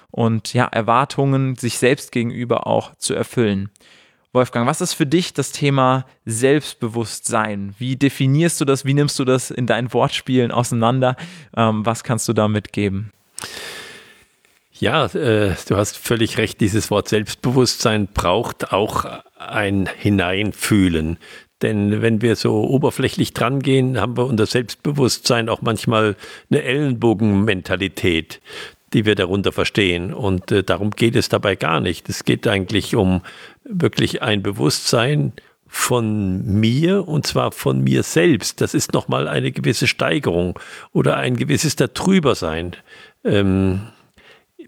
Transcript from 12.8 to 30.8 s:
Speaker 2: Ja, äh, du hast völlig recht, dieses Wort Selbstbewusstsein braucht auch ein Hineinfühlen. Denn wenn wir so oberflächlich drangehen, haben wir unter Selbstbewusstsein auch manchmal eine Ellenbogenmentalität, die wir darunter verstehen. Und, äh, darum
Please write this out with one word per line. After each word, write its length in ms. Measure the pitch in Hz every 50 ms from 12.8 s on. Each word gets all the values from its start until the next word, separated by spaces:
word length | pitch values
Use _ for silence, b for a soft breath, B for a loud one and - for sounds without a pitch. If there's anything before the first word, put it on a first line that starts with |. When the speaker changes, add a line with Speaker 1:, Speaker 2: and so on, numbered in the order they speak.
| 104 98 98 98 110 104 - _ _ _ _ B B B B B B B B B B B B B B B B B B B B _ _ _ _ _ _ _ _ -
Speaker 2:
Ja, 240 | - 110 139 160 127 -
äh, 460 | - 175 156 117 107 107 104 98 85 - - -
du 80 | 107
hast 220 | 98 104 - - -
völlig 400 | - - 120 113 113 - - -
recht, 200 | 110 101 - -
dieses 280 | 117 92 104 107 - -
Wort 160 | 104 101 -
Selbstbewusstsein 1000 | - 113 110 104 - - - - 127 127 135 123 - - - - 120 110 107 101 - -
braucht 580 | - - 85 90 113 120 - - - - -
auch 320 | - 95 110 107 - - - - 123 - - _ _
ein 500 | - 87 92 - 113 104 98 101 98 92 - -
Hineinfühlen. 1200 | - - 104 101 95 87 90 95 98 107 98 - - - - 110 101 95 90 82 78 78 80 85 B B B B B B B _ _
Denn 400 | - 113 110 101 101 101 107 107
wenn 220 | 113 113 113 104
wir 120 | 123 117 104
so 300 | - - 120 110 107 110
oberflächlich 720 | - 139 131 143 127 - - 131 123 - 180 - - -
drangehen, 640 | - 117 117 139 139 - 135 131 135 127 131 131 107
haben 160 | 95 123 120
wir 80 | 123 123
unter 220 | 135 123 107 104
Selbstbewusstsein 1040 | - - 123 120 - - - - 156 143 147 131 107 - - - - 123 117 113 113
auch 100 | 104 -
manchmal 560 | - 117 110 - - 127 113 110 110 107 101 B B B B B B -
eine 120 | - 147
Ellenbogenmentalität, 1800 | 143 131 127 147 151 139 123 107 120 117 107 98 113 107 101 98 104 113 98 95 - - 95 90 98 92 - - - 92 82 80 78 - - B B B B B B B B B _ _ -
die 100 | 120 104
wir 120 | 107 104
darunter 360 | 98 92 85 95 101 90 92
verstehen. 640 | - 101 90 - - - 101 90 87 85 87 98 160
Und, 360 | - 113 95 92 90 - -
äh, 120 | 107 98
darum 300 | 92 - 92 82